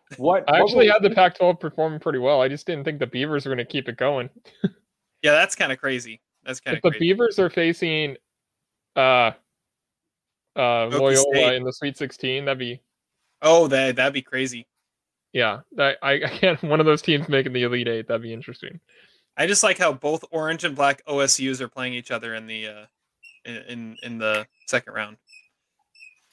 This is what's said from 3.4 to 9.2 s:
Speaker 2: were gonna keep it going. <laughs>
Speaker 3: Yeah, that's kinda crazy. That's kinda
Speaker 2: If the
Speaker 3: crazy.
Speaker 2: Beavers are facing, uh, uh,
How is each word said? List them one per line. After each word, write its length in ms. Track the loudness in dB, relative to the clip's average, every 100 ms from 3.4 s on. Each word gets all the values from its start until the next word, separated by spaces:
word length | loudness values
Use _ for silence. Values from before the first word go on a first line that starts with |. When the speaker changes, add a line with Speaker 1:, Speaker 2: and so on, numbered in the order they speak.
Speaker 2:
were 60 | -4
gonna 140 | -6
keep 240 | -6 -6 -6
it 80 | -2
going. 340 | -2 -2 -6 -12 -20 _
<laughs> 80 | -6 -6 _ _ _ _
Speaker 3:
Yeah, 120 | 2
that's 240 | 4 2 0
kinda 200 | -4 -4
crazy. 440 | -4 -6 -8 -18 _ _
That's 160 | -12 -10
kinda 160 | -8 -2
Speaker 2:
If 60 |
the 60 | 0
Speaker 3:
crazy. 220 | 2 0
Speaker 2:
Beavers 280 | 2 2 2
are 100 | 0
facing, 680 | 0 -2 0 -2 -2 -4 -8 _ _ _ _ _ _ _
uh, 60 | 2
uh, 320 | 4 4